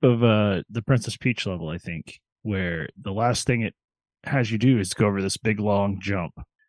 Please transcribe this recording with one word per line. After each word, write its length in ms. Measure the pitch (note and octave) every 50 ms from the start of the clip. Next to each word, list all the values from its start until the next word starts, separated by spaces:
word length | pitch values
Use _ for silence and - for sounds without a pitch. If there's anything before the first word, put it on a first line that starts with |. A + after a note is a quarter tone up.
of, 200 | - B2+ A#2+ A2+
uh, 400 | A#2+ A2+ G#2+ G#2+ G#2 G#2 F#2+ E2+ - -
the 120 | G#2+ A#2
Princess 340 | - - C3+ A#2 - - -
Peach 300 | - - B2+ A#2 - -
level, 220 | G2+ F#2 E2+ E2 D2+
I 80 | D#2+ E2+
think, 420 | - F2 E2+ D#2 - - - - _ _ _ _
where 460 | - A2 G2+ F#2+ F#2 F2 E2+ D#2+ D2+ - - -
the 120 | - G2+
last 340 | G2 G#2+ A#2 A#2+ A2+ - -
thing 160 | - A#2+ A#2
it 120 | A2+ - - _ _ _ _ _ _ _ _ _ -
has 280 | - C#3+ C3+ A#2 G#2
you 60 | A#2 G#2
do 200 | A#2+ C3+ B2+ A2
is 160 | F#2+ F2+ -
go 120 | - G#2+
over 140 | G#2 G2 G2
this 140 | F#2+ F#2+ - -
big 200 | - A2 G#2+ G#2
long 400 | G#2 G#2 G2+ G2+ G2+ G2+ G2 F2+
jump, 340 | - G2 G2 F#2 E2+ - -
and 80 | - - - _ _ _